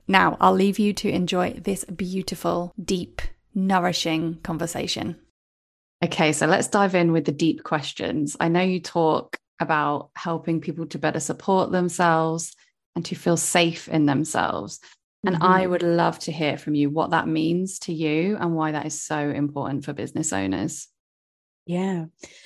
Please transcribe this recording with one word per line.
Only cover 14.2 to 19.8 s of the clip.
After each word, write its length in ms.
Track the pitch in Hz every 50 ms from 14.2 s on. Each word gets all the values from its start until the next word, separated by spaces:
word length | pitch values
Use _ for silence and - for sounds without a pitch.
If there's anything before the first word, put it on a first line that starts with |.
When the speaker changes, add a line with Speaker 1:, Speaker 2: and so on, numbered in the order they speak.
| 156 - - - 90 - - - 101 - - - - - - _ _ _ _ _ -
Speaker 1:
And 120 | 190 180
Speaker 2:
Mm-hmm. 80 | 160 170
Speaker 1:
I 220 | 185 185 185 185
would 160 | 180 180 170
love 360 | 170 170 170 175 170 165 160 -
to 120 | - 170
hear 240 | 147 165 156 143 139
from 180 | 143 - 156 151
you 160 | 143 147 143
what 200 | 147 160 156 -
that 180 | 170 165 - 165
means 500 | 156 160 156 160 170 180 185 190 - -
to 120 | - -
you 440 | 170 156 165 151 151 160 170 196 214 -
and 140 | - 170 165
why 180 | 160 156 156
that 140 | 151 151 -
is 140 | 151 - -
so 180 | - - 156 151
important 680 | 147 147 - 143 147 143 147 143 123 98 139 147